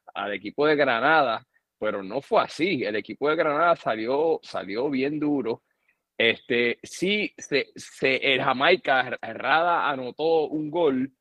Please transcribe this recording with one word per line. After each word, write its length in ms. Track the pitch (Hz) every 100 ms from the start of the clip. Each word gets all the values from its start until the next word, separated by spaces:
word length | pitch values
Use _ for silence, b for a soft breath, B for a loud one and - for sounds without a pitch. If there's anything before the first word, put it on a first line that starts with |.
| -
al 200 | - 101
equipo 340 | 98 98 - 151
de 80 | 151
Granada, 720 | 135 113 135 160 131 110 - _ _ _
pero 240 | 107 104
no 180 | 95 123
fue 220 | - 220
así. 400 | 120 - 180 143
El 120 | 104 107
equipo 320 | 104 104 143
de 60 | 160
Granada 400 | 160 147 170 165
salió, 640 | - 110 113 139 165 156
salió 480 | - 95 92 104 143
bien 280 | 131 139 151
duro. 420 | 147 143 113 110 _ _ _ _ _ -
Este, 600 | 113 107 - 120 120 113
sí, 500 | - - 185 208 180 -
se, 300 | - 139 - -
se, 400 | - - 135 131 139
el 80 | 131
Jamaica, 760 | 139 127 151 185 - 131 127 117
Herrada 680 | 117 110 120 151 175 165 139
anotó 600 | 135 123 - 156 160 147
un 220 | 156 151
gol 400 | 170 160 131 135 -